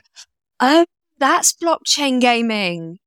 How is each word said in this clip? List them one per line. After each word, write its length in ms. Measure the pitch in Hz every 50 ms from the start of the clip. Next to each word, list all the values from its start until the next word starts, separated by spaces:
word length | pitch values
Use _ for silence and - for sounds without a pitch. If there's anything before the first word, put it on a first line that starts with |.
| - _ _ - - _ _ _ _ _ _ -
"Oh, 240 | 240 262 302 330 339 - _ _ _ _ _
that's 360 | - 277 269 339 349 - - -
blockchain 680 | - 339 339 311 - - - - 294 285 269 254 247
gaming." 760 | 247 247 240 233 233 226 214 208 196 175 175 170 165 165 175 - _